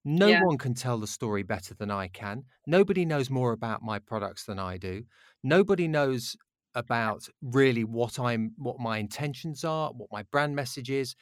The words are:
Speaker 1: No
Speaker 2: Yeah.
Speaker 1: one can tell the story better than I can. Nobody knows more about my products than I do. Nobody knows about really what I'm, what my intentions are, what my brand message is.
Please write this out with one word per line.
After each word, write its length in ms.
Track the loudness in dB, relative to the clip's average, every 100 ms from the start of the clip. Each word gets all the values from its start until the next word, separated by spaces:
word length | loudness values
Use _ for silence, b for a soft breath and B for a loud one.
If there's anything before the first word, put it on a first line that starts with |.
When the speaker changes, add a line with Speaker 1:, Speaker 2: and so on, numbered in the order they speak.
Speaker 1:
No 260 | 0 4 6
Speaker 2:
Yeah. 100 | 8
Speaker 1:
one 180 | 6 2
can 160 | -2
tell 240 | -4 -2 -2
the 80 | -4
story 360 | -6 -2 -2
better 320 | -2 -6 -6
than 160 | -8 -6
I 180 | -4 -6
can. 360 | -8 -10 -10 -12 _ 2
Nobody 380 | 4 4 4
knows 260 | 2 0 0
more 220 | 2 0
about 300 | 0 -4 -6
my 160 | -4 -6
products 460 | -4 -6 -6 -8 -10
than 120 | -6
I 200 | -6 -6
do. 260 | -6 -8 -10 b b b
Nobody 460 | 4 4 6 4 2
knows 480 | 2 2 0 -4 -12 _ _ _
about 540 | -8 -2 0 0 -4 -8 -14
really 420 | 0 4 6 4
what 340 | 0 0 -2 0
I'm, 360 | -2 0 -2 -4
what 240 | -6 -4
my 180 | -4 -2
intentions 640 | -4 -4 -6 -6 -10 -6
are, 280 | -4 -2 -4
what 180 | -8 -10
my 120 | -10
brand 320 | -2 0 0 -2
message 340 | -4 -6 -4
is. 240 | -2 -4 -8